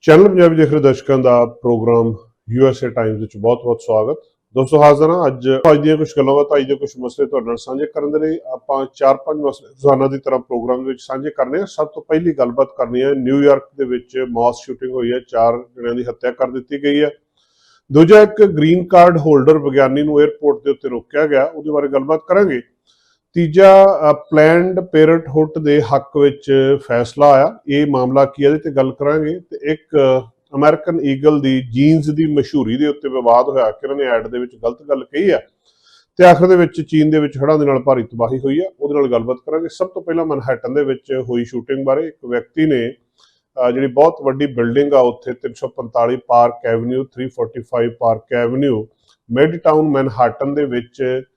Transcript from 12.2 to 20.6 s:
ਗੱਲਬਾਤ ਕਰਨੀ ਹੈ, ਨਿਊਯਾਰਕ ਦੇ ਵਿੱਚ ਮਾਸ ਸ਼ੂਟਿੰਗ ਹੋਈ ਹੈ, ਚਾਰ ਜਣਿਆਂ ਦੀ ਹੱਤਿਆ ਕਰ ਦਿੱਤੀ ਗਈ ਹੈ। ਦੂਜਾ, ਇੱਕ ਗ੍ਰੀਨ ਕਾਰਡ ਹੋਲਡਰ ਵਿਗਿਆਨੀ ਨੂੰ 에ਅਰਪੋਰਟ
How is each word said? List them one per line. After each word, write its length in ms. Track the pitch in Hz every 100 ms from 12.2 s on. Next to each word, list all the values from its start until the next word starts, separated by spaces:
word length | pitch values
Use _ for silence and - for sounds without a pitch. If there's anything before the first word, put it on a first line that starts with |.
| 170
ਗੱਲਬਾਤ 340 | 143 123 120 135 -
ਕਰਨੀ 240 | 120 123
ਹੈ, 120 | 135
ਨਿਊਯਾਰਕ 560 | 139 127 139 143 139 135 139
ਦੇ 80 | 131
ਵਿੱਚ 400 | 123 123 131 127
ਮਾਸ 260 | 117 120 120 -
ਸ਼ੂਟਿੰਗ 260 | 127 127
ਹੋਈ 200 | 127 120
ਹੈ, 80 | 123
ਚਾਰ 380 | 123 117 117 120 127 -
ਜਣਿਆਂ 200 | 120 120
ਦੀ 80 |
ਹੱਤਿਆ 280 | 120 117 123
ਕਰ 200 | 120 127
ਦਿੱਤੀ 320 | 127 123 143
ਗਈ 200 | 143 143
ਹੈ। 60 | 147 - _ _ _ _ _ _ _
ਦੂਜਾ, 300 | 139 165 214
ਇੱਕ 220 | 208 214
ਗ੍ਰੀਨ 440 | 202 156 156 180 175
ਕਾਰਡ 300 | 180 175 165
ਹੋਲਡਰ 400 | 151 143 135 156
ਵਿਗਿਆਨੀ 460 | 143 135 135 139
ਨੂੰ 120 | 151 147
에ਅਰਪੋਰਟ 480 | 151 151 147 143